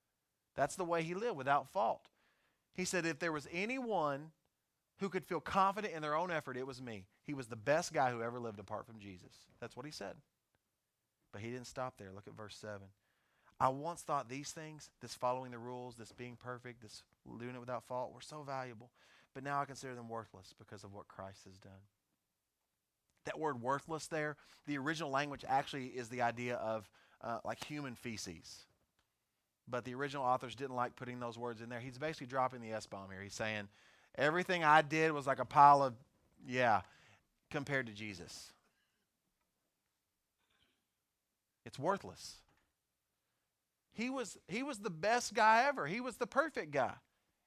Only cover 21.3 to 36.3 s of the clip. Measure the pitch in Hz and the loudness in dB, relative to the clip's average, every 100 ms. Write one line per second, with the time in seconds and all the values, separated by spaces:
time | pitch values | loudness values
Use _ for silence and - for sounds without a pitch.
21.3 | 98 104 95 101 98 104 _ _ _ _ | -14 -20 -20 -20 -20 -20 _ _ _ _
22.3 | _ _ _ _ _ _ _ _ _ - | _ _ _ _ _ _ _ _ _ -10
23.3 | 151 156 127 120 139 - 156 - 156 151 | -4 -2 0 0 0 0 -6 -4 -2 -2
24.3 | 143 - - - 147 135 160 156 135 147 | -4 -14 -14 -4 -2 0 0 2 2 2
25.3 | 135 - 135 143 143 127 127 113 123 117 | -4 2 2 2 -4 -6 -6 -6 2 2
26.3 | 117 123 120 110 110 104 - - - 117 | 2 -2 -2 0 -2 -4 -18 -20 -10 -6
27.3 | 117 - 113 - 147 135 113 123 107 98 | -4 -4 -6 -6 -6 -8 -8 -8 -6 -8
28.3 | 82 - - - _ _ _ _ _ _ | -10 -14 -18 -20 _ _ _ _ _ _
29.3 | _ _ _ - 123 123 127 143 139 127 | _ _ _ -6 -6 -4 -6 -4 0 2
30.3 | 127 127 110 139 123 123 - 123 123 120 | 2 0 -8 -6 -2 -2 -4 -10 -6 -6
31.3 | 113 120 113 117 120 131 127 156 156 127 | -4 -6 -6 -8 -8 -8 -6 -6 -4 -4
32.3 | 135 127 123 113 110 - 101 98 95 98 | 2 2 0 -4 -6 -6 -10 -10 -10 -10
33.3 | - 110 107 101 - - - _ - 143 | -2 -2 -2 -4 -14 -20 -20 _ 2 4
34.3 | 170 180 180 156 156 147 156 160 147 135 | 4 2 4 10 10 8 4 4 4 0
35.3 | 127 123 151 143 143 135 113 - _ _ | 0 4 12 12 12 8 2 -12 _ _